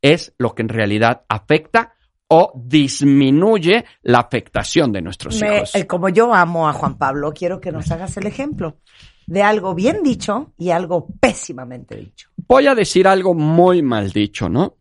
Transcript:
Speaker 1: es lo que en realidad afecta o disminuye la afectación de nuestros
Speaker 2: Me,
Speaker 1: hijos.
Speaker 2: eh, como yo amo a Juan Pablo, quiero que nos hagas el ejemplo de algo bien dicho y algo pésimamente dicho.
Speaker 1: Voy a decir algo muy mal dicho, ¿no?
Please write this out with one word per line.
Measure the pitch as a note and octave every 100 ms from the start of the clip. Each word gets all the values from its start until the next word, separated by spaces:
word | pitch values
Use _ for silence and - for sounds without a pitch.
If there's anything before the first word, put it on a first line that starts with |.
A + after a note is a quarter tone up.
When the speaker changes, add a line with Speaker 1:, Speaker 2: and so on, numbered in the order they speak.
Speaker 1:
es | C#3 E3+ - _
lo | B2
que | -
en | A2
realidad | A2+ G#2 G#2 A2+ A#2 _
afecta | A2 _ D#3 - A3+ A3+ _ _ _ _
o | D#3+ F#3+ C3
disminuye | B2 D3+ C#3 - C#3+ C#3 C3+ D3 G3 A3 E3 A3 - _
la | - B2
afectación | B2 A#2+ - G#2+ G#2+ D#3+ C#3
de | G2+
nuestros | E2+ F2 - A3
Speaker 2:
Me, | G#3 G#3
Speaker 1:
hijos. | G#3 G3+
Speaker 2:
eh, | E3+
como | F3+ F#3+
yo | F3+ A#3+
amo | G#3 E3+ E3+ D#3
a |
Juan | D#3 C#3+ C3+
Pablo, | C3+ C#3+ D3
quiero | D#3 F3 F#3
que | F#3
nos | D#3 -
hagas | E3+ F3+ G3+
el | G3
ejemplo | - C#4+ A#3+ E3+ - _ _ - _ -
de | F3
algo | G3+ G#3+ F#3+ E3+
bien | A3 G#4
dicho | D4+ G#3 - G#3 D#4 _
y | F3
algo | E3+ F3+ F3 - -
pésimamente | B3+ - - B2+ B2 B2+ B2+ A2
dicho. | G#2 _ _ - -
Speaker 1:
Voy | C4 C#4
a | B3
decir | G3 F#3 F#3+
algo | F#3+ F#3+
muy | F3 D3+ E3 F3+ F3+
mal | C#3+ A2+ G2+
dicho, | G#2 G#2 - F#2
¿no? | G#2 F#3+ _